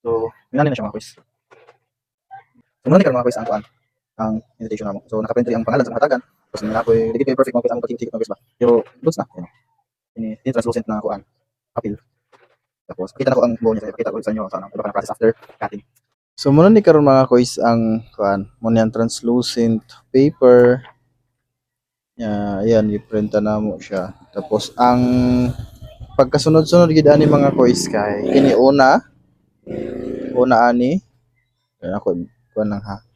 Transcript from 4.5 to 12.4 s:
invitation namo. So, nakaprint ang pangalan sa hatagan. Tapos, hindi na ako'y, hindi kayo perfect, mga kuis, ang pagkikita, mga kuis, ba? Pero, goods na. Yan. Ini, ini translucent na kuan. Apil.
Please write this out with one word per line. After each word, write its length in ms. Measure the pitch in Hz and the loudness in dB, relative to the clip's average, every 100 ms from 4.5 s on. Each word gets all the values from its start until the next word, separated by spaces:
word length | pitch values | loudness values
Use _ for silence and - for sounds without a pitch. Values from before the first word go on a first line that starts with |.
| _ | _
invitation 320 | 110 107 107 | -10 -8 -8
namo. 160 | 101 _ | -10 _
So, 140 | 110 | -8
nakaprint 320 | 107 117 120 | -4 -4 -2
ang 140 | 113 113 | -4 -2
pangalan 180 | 139 | -2
sa 100 | 127 | -2
hatagan. 280 | 117 147 127 | -2 -2 -2
Tapos, 360 | _ _ _ - | _ _ _ -10
hindi 80 | 107 | -6
na 80 | 110 | -4
ako'y, 320 | 117 113 113 | 0 0 0
hindi 120 | 117 135 | -2 -2
kayo 100 | 127 | -4
perfect, 180 | 127 | -6
mga 100 | 120 120 | -4 -4
kuis, 60 | - | -6
ang 60 | |
pagkikita, 260 | - 233 - 220 | -8 -10 -10 -10
mga 40 | |
kuis, 80 | 226 | -10
ba? 60 | 196 _ _ | -12 _ _
Pero, 160 | 240 233 - _ | 0 0 -2 _
goods 140 | 160 165 | -6 -6
na. 60 | 139 - | -10 -12
Yan. 100 | 175 _ _ _ _ _ _ - | -18 _ _ _ _ _ _ -12
Ini, 120 | 110 107 | -12 -8
ini 100 | 131 131 | -6 -4
translucent 300 | 120 117 110 | -4 -6 -6
na 160 | 107 | -8
kuan. 160 | - 101 _ _ _ _ _ - | -6 -10 _ _ _ _ _ -12
Apil. 240 | 107 104 _ _ _ _ | -10 -12 _ _ _ _